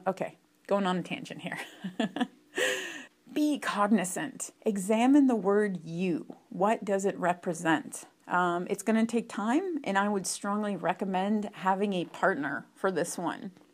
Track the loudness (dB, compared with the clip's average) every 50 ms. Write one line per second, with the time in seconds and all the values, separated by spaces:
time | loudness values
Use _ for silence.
0 | -2 -4 -2 -2 -4 -6 -6 -12 _ _ _ _ _ -2 0 0 2 0 0 -2
1 | -2 -4 -8 -10 -10 -10 -12 -10 -10 -8 -8 -10 -10 -12 -14 -14 -12 -8 -4 -4
2 | -4 -4 -2 -4 -4 -4 -6 _ _ _ -4 -2 0 0 0 -2 -6 -8 -10 -12
3 | -14 -18 _ _ _ -8 -2 0 0 2 0 0 -2 -4 0 0 2 4 4 2
4 | 2 0 -4 -4 -6 -6 -8 -10 -12 -12 -12 _ -2 -2 -2 0 0 0 2 4
5 | 6 6 8 8 8 6 4 4 2 4 4 4 4 2 0 -4 -6 -6 -4 -2
6 | 0 0 0 -2 -4 -8 -14 -18 _ _ -4 0 2 2 2 0 0 0 0 2
7 | 2 0 0 2 0 0 0 0 -2 -4 -4 0 2 2 2 2 0 -4 -12 -14
8 | -16 -18 _ _ _ -2 0 2 2 2 0 -2 -2 -4 -4 -2 0 2 2 2
9 | 2 2 0 -2 -4 -4 -6 -4 -2 0 0 0 0 0 -4 -4 -2 0 2 2
10 | 2 2 0 -2 -2 -4 -6 -6 -4 -2 -2 -2 -2 -2 -4 -2 0 -2 -2 0
11 | -2 -2 0 0 0 2 0 0 -2 -4 -8 -2 0 0 2 2 2 0 0 -2
12 | -2 -4 -2 2 2 2 2 2 -2 -4 -4 -6 -8 -12 _ -2 -2 0 0 0
13 | -2 -2 -4 -4 -6 -6 -6 -6 -10 -12 -14 -16 -20 _